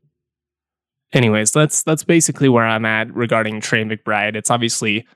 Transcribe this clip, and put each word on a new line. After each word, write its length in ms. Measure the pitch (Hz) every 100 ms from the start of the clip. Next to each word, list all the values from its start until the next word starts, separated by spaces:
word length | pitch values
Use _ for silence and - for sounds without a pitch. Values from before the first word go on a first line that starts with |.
| 151 _ _ _ _ _ _ _ _ _ _
Anyways, 380 | 139 117 107 107
that's, 320 | 151 151 -
that's 200 | - 156
basically 460 | - 170 156 135 139
where 160 | 117 113
I'm 180 | 110
at 300 | 110 110 113
regarding 480 | - 117 113 110 107
Trey 220 | - 117
McBride. 520 | 107 107 - 104 104 107
It's 140 | -
obviously 560 | 120 117 - 110 107 -